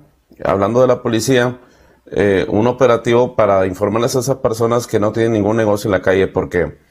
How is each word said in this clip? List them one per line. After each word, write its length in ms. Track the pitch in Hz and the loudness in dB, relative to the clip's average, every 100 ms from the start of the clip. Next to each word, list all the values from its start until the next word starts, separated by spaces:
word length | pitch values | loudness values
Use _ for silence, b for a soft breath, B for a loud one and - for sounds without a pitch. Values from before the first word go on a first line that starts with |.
| _ _ _ - | _ _ _ -8
hablando 360 | - 98 98 117 | -2 0 0 2
de 60 | 127 | 2
la 160 | - | 2
policía, 560 | - 113 113 127 123 123 b b b b - | -2 -4 0 2 0 -4 b b b b -10
eh, 340 | - 101 92 - | -2 2 2 0
un 180 | 101 120 | 0 0
operativo 640 | 123 127 117 120 117 123 | 2 2 2 2 2 0
para 320 | 123 104 98 95 | 0 2 2 0
informarles 480 | 92 101 110 131 | -2 -2 0 -2
a 60 | 139 | -2
esas 160 | 117 127 | -2 -2
personas 500 | 120 110 117 120 - | -4 -2 0 -2 -2
que 140 | 107 | -2
no 100 | 107 | -2
tienen 220 | 110 113 | 0 0
ningún 240 | 110 101 113 | 0 0 0
negocio 320 | 107 104 110 | 0 0 0
en 40 | |
la 100 | 92 | -2
calle, 260 | 98 92 92 | 0 0 0
porque, 500 | 92 82 87 76 - b | -2 -2 -2 -4 -6 b